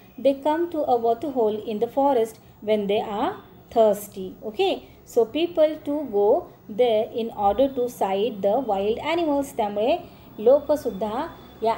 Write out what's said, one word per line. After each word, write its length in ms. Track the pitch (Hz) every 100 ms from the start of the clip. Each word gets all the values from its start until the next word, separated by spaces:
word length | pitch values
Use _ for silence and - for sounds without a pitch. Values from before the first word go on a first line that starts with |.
| - -
They 160 | 262 269
come 220 | 302 311 339
to 120 | 311 277
a 80 | 240
water 320 | 226 233 311
hole 240 | 254 214 214 233
in 120 | 208
the 80 | 233
forest 500 | 277 277 254 226 - - -
when 220 | 208 214 196
they 120 | 214
are 300 | 240 202 311 415 - - -
thirsty. 540 | 240 214 196 - 196 185 -
Okay. 320 | 220 220 381 269 - - -
So 200 | 240 220
people 500 | 294 339 339 311 302 -
to 100 | 294 269
go 160 | 202 202 311 339 - -
there 360 | 202 247 214 -
in 180 | 233 226 -
order 300 | 202 208 269 262
to 120 | 240
sight 460 | - 202 196 233 208
the 180 | 196 233 240
wild 320 | 196 202 233 294
animals. 420 | 339 320 285 277 -
त्यामुळे 400 | 208 208 233 349 - - - -
लोकसुद्धा 840 | 214 285 285 294 254 190 208 233 330 - - -
या 100 | 226